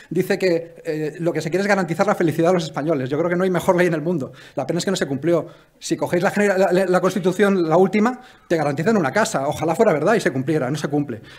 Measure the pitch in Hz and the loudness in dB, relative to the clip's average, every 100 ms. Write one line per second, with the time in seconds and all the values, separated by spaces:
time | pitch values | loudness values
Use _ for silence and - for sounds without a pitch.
0 | - 165 185 196 190 165 165 - - 156 | -8 -4 -2 0 0 -2 -4 -14 -8 -6
1 | 151 - 165 156 156 175 202 196 170 165 | -6 -4 -4 -4 -4 -2 2 2 2 0
2 | 196 202 175 131 170 185 156 - 147 151 | 0 2 0 2 2 2 -2 -4 -2 -2
3 | 127 147 170 175 190 175 - 175 180 160 | -2 -2 -2 0 0 0 2 2 2 0
4 | 151 175 127 - - - 131 170 185 185 | -2 -4 -6 -12 -14 -8 -4 -4 -2 -2
5 | 165 135 156 170 131 - _ _ - 156 | -2 -2 0 0 -2 -14 _ _ -6 -4
6 | 135 175 185 202 202 185 190 180 190 180 | -2 0 0 2 2 2 2 2 2 2
7 | 175 190 175 180 202 190 165 165 190 208 | 2 0 -2 2 2 2 4 4 4 4
8 | 220 254 - - - 165 147 139 165 226 | 0 -2 -14 -16 -4 -2 0 -2 0 2
9 | 135 196 214 139 139 - - 165 220 151 | 2 0 0 -2 -2 -2 -2 2 2 2
10 | 160 220 185 131 131 156 127 151 170 147 | 2 2 0 -2 -2 -2 -2 -4 -2 -2
11 | 143 104 - | -2 -8 -14